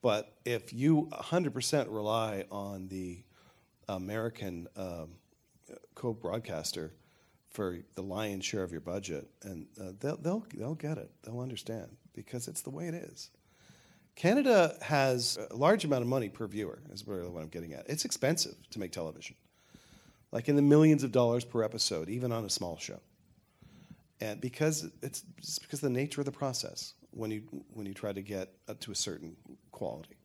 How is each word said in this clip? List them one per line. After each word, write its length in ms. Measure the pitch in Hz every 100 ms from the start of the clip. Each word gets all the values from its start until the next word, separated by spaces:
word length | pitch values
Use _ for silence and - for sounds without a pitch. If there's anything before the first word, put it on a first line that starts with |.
But 300 | 123 107 - _
if 280 | 123 117 -
you 360 | 117 143 156 156
a 100 | -
hundred 320 | - 175 156
percent 340 | 123 120 147 120
rely 560 | 110 104 113 110 98 -
on 380 | 101 101 98 92
the 340 | 95 90 87 - _ - _ _ _ -
American, 800 | 92 92 107 113 113 98 87 85 -
um, 340 | 92 85 80 90 _ _ _ _ - - -
co-broadcaster 960 | - 120 110 87 110 113 80 80 87 78 - _ _ _ _ _
for 280 | - 95 87 -
the 80 | -
lion's 420 | 98 95 107 95
share 180 | 90 104
of 80 | 90
your 100 | 82
budget, 480 | 87 95 98 73 - _
and, 240 | 101 85 - -
uh, 120 | 95 98
they'll, 180 | 139 151
they'll, 300 | 160 208 208
they'll 200 | - 120
get 240 | 160 151 156
it. 120 | - _
They'll 180 | - 120
understand 560 | 127 120 - 113 - - -
because 360 | - - 123 123
it's 120 | -
the 80 | 135
way 160 | 143 170
it 80 |
is. 360 | 170 - - - _ _ _ - - _ _ _
Canada 600 | - 170 254 277 214 165 -
has 580 | - 147 135 127 117 - 107
a 60 | 113
large 280 | 151 214
amount 180 | 160 131
of 60 | 120
money 200 | 131 104
per 180 | - 107
viewer, 320 | 101 92 55 -
is 160 | 95 -
really 220 | 95 87
what 140 | 85
I'm 60 | 80
getting 240 | 85 85
at. 160 | 69 -
It's 160 | 156
expensive 520 | - - 131 170 - - -
to 80 | 110
make 140 | 92
television, 440 | 87 80 78 - - _ _ _ - - - - _ _
like, 160 | 113 117
in 80 | 143
the 60 |
millions 400 | 143 151 156 147
of 100 | 131
dollars 320 | 123 120 120
per 180 | 120 120
episode, 460 | 107 110 - 85 82
even 240 | 117 123
on 120 | 113
a 60 | 104
small 280 | - 87 80
show. 220 | - - _ _ _ _ _ _ - - - - _ _
And 200 | 110 104
because 480 | 127 - 156 151 165 -
it's, 200 | 135 - - -
it's 200 | - -
because 220 | - 139
of 100 | 143
the 60 | 123
nature 220 | 147 143
of 40 |
the 80 | 139
process 640 | 135 139 123 - - - - -
when 200 | - 110
you, 120 | 107 110 139 -
when 140 | 113 101
you 80 |
try 180 | 98 107
to 100 | 98
get 300 | 101 98 92 _ -
up 120 | 107
to 120 | -
a 20 |
certain 420 | 98 - 85 80 - - - _
quality. 460 | - 80 65 80 -